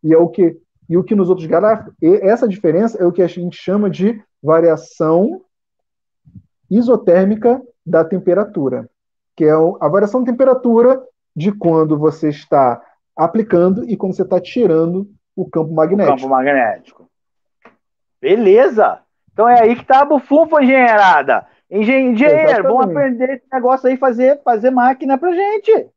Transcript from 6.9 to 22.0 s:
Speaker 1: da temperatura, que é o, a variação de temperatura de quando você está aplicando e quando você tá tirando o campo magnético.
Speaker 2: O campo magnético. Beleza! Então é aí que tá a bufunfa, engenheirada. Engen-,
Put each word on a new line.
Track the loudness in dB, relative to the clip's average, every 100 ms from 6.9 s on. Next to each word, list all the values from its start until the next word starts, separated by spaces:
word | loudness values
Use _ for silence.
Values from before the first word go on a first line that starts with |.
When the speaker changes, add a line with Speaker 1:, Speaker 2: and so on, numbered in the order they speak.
| 0 2 2 2 0 0 -2 -6 _ -2
Speaker 1:
da | -2
temperatura, | 0 -2 -2 -2 -2 -4 -6 -6 -12 _ _ _ _ _
que | 0
é | 2
o, | 0 0
a | -2
variação | 0 0 -2
de | -4
temperatura | 0 0 2 0 2 2 0 -4 _ _ -6
de | -6
quando | -2 -2 0 0 0
você | -2 -2 -6
está | -6 -2 0 0 -2 _ _ _ -4
aplicando | -4 -2 0 0 0 -2 -6
e | -6
quando | -6
você | -6 -4
tá | -4
tirando | -4 -2 0 0 -2 -4 -10 _ _ -12
o | -8
campo | -6 -6
magnético. | -2 -2 0 0
Speaker 2:
O | -2
campo | -2
magnético. | -2 0 0 -2 -6 _ _ _ _ _ _ _ _ -20 _ _ _ _ _
Beleza! | -2 0 4 4 4 2 0 -2 _ _ _
Então | -2 4
é | 4
aí | 4 0
que | 0
tá | 2
a | 2
bufunfa, | 0 0 0 2 2
engenheirada. | 2 2 4 4 4 2 0 -4 -4 _ _
Engen-, | -4 0 0